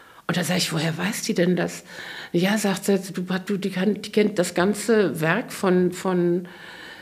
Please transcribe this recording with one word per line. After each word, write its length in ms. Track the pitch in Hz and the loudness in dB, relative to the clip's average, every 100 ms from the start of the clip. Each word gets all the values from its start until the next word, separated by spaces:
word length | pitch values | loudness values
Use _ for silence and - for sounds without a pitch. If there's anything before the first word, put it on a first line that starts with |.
| - - - | -20 -10 -4
Und 100 | 180 | -2
da 60 | |
sag 140 | 165 180 | 0 0
ich, 140 | - | 0
„Woher 240 | 160 160 160 | 0 -2 -2
weiß 280 | 180 233 | -2 -2
die 100 | - | -2
denn 220 | 202 175 170 | 2 4 2
das?“ 280 | 170 - - - - - - | 0 -4 -14 -16 -14 -14 -4
„Ja“, 260 | 175 185 214 | 0 2 2
sagt 260 | 202 190 - | 0 0 2
sie, 140 | 196 190 | 0 0
„du, 100 | 170 180 190 185 | -6 -4 -4 -2
du, 100 | 202 | -4
die 140 | 196 | -2
kann, 240 | 180 196 196 | 0 0 0
die 160 | - | 0
kennt 260 | 214 208 202 | 2 2 2
das 160 | 180 | 0
ganze 680 | - 185 208 - 220 185 156 | 2 2 2 2 4 4 2
Werk 300 | 160 190 247 | 0 0 -2
von, 400 | - 196 180 180 | -2 2 4 4
von, 560 | 180 190 180 175 175 180 - - - - - | 0 -2 2 2 0 -2 -14 -18 -18 -18 -18